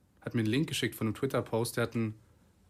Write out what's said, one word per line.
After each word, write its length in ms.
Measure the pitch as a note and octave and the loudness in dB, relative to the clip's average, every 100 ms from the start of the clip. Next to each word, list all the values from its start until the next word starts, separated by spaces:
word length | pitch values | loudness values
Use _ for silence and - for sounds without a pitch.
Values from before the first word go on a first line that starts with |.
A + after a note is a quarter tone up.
| _ _ | _ _
hat 140 | - A#2+ | -2 0
mir 60 | |
einen 80 | G#2+ | 2
Link 200 | B2+ D#3+ | 2 2
geschickt 240 | - A#2 - | 0 -2 0
von 120 | A2 | -2
einem 80 | G#2 | 0
Twitter-Post. 600 | C3+ B2 A#2+ A2+ A#2 - | 0 0 0 0 0 0
Der 60 | |
hat 120 | A#2 A#2+ | 0 0
einen, 180 | A2 G#2+ - _ _ _ | -2 -4 -18 _ _ _